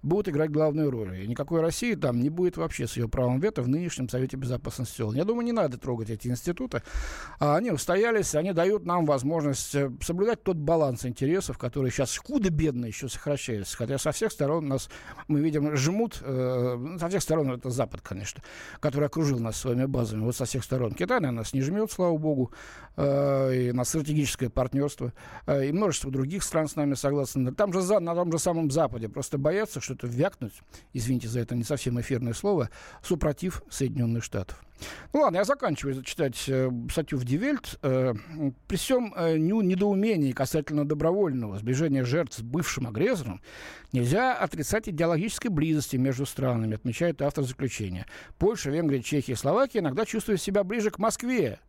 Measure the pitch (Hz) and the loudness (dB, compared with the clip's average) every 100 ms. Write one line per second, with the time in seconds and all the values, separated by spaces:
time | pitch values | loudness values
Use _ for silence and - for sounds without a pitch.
0 | 139 190 196 147 156 147 156 147 151 123 | 2 0 2 0 2 2 2 2 0 0
1 | 101 92 101 120 143 165 165 156 240 180 | -4 -6 -6 -4 0 2 2 0 -2 0
2 | 143 120 131 165 180 165 165 - 127 - | 0 2 0 2 0 0 -6 -4 -6 -2
3 | 117 - 123 127 196 214 123 143 175 - | -2 0 2 2 0 0 0 0 -2 -4
4 | 127 127 131 131 127 123 113 - 120 - | -4 -2 -2 -4 -4 -4 -6 -6 -8 -4
5 | 107 120 190 233 240 233 160 123 135 120 | -2 0 0 0 0 2 0 -2 -4 -4
6 | 110 110 123 120 - 175 254 127 - - | -4 -6 -4 -4 -2 -4 -4 -4 -4 -6
7 | - - - - 147 151 240 156 - 185 | -4 -8 -14 -2 2 2 2 -2 2 2
8 | 233 220 185 151 180 170 180 208 170 175 | 4 2 2 0 0 2 2 2 2 2
9 | 156 139 131 165 147 131 - 143 139 117 | 4 4 2 0 0 -2 -2 0 0 -2
10 | - 170 214 226 - 170 143 165 147 120 | -4 2 2 2 0 0 2 4 4 0
11 | 127 117 135 180 - 127 123 143 127 - | -4 -2 2 2 0 -6 -4 0 -2 0
12 | 127 - - 294 196 151 151 123 120 104 | -2 -2 -2 0 2 2 2 0 -6 -6
13 | 135 - - 143 - 110 95 - 113 135 | -8 -6 -2 -2 -2 -4 -4 -6 -2 0
14 | - 139 220 - 139 165 151 135 - - | -2 0 -2 0 0 0 0 -2 -4 -14
15 | - - - 151 156 151 147 147 143 196 | -16 -16 0 2 4 2 0 2 2 2
16 | 226 - 127 131 127 127 123 123 135 175 | 0 -2 -4 -2 0 2 0 0 -6 -4
17 | 170 190 - 160 139 123 127 123 113 - | -2 -2 2 2 2 -2 -4 -2 -2 -4
18 | - 95 101 - - - - - 151 139 | -10 -8 -8 -10 -16 -16 -16 -4 -2 0
19 | 147 160 151 127 113 107 135 120 135 131 | 0 2 0 2 -2 -4 -2 0 0 0
20 | 117 107 110 123 123 131 - 131 117 117 | 0 0 -2 -2 -2 -4 -2 -2 -2 -2
21 | 180 254 147 117 110 135 135 202 220 - | 0 2 2 -2 -2 0 0 0 -2 0
22 | 180 160 156 143 127 - - - - - | 2 2 2 2 0 -4 -18 -18 -16 0
23 | 143 143 139 139 135 127 123 123 123 160 | 2 4 4 2 2 2 2 0 0 0
24 | 151 151 139 - 127 - 127 139 143 - | 0 2 2 0 -2 0 0 2 0 -2
25 | 127 - - - - 143 135 165 208 143 | -8 -8 -16 -12 0 0 2 2 2 0
26 | 139 131 135 190 - 165 156 - 147 135 | -2 -2 -2 -2 0 0 0 0 0 0
27 | 139 143 135 139 127 135 208 180 185 208 | 0 0 0 0 -2 2 2 2 4 2
28 | 170 170 175 160 180 165 156 139 143 117 | 4 0 2 2 2 2 2 2 2 0
29 | 110 139 127 143 143 190 220 143 - 123 | -6 -6 -4 0 2 2 -2 -6 -8 -8
30 | 127 120 185 - 110 - - - - 131 | -4 0 0 0 -10 -10 -20 -20 -10 -6
31 | 117 127 113 120 113 120 113 143 - 120 | 0 0 0 -4 -2 -2 -2 -2 0 -2
32 | 113 123 120 117 202 190 110 - - - | 0 0 0 -2 2 2 0 -6 -20 -16
33 | - 170 156 143 185 - - - 131 151 | -2 0 0 0 -4 -6 -10 -4 -2 0
34 | 117 117 - 110 92 - - - - - | 0 0 -2 -6 -6 -12 -18 -16 -14 -14
35 | - 285 277 175 202 277 254 143 139 131 | -2 4 4 4 2 2 2 0 -2 -4
36 | 127 - 143 117 - 131 131 120 120 - | -6 -2 -2 -2 -2 2 2 -2 -2 -4
37 | 151 143 120 143 254 277 - - 139 131 | -2 -2 0 0 2 -2 -4 -4 0 2
38 | 127 110 - 156 143 131 - 190 - 254 | 2 -2 -6 -4 -4 -4 -4 -4 2 2
39 | 233 190 165 160 160 220 190 185 202 196 | 2 0 2 4 4 4 2 4 4 4
40 | 214 196 139 - 135 160 143 151 147 147 | 2 2 2 0 0 0 0 0 0 2
41 | 160 190 190 131 110 98 107 131 160 135 | 2 2 2 0 -4 -4 0 2 4 2
42 | 123 147 165 - 113 147 170 - 120 110 | 2 0 0 -6 -4 -2 -2 -2 -4 0
43 | 196 226 123 90 - - - - - 127 | 2 2 -2 -8 -12 -16 -16 -16 -4 0
44 | 120 175 254 147 180 165 143 220 214 156 | 4 4 4 2 -2 -2 0 0 0 0
45 | 165 160 208 - 240 165 160 156 139 131 | 2 2 0 -2 -2 2 2 2 2 2
46 | 131 127 139 - 131 117 110 110 127 117 | 2 0 -4 0 0 2 0 0 -2 0
47 | 170 147 143 143 131 127 131 - 101 90 | 0 2 0 0 -2 0 -4 -2 -4 -6
48 | - - - - 190 226 139 151 165 135 | -10 -14 -18 2 2 2 0 2 2 2
49 | 117 147 131 120 139 196 269 226 165 139 | 2 0 0 -2 2 2 2 2 0 0
50 | 220 226 - 196 - 196 185 233 208 - | 0 -2 0 0 2 0 2 0 0 2
51 | 220 - 240 254 135 98 | 0 0 -2 0 0 -2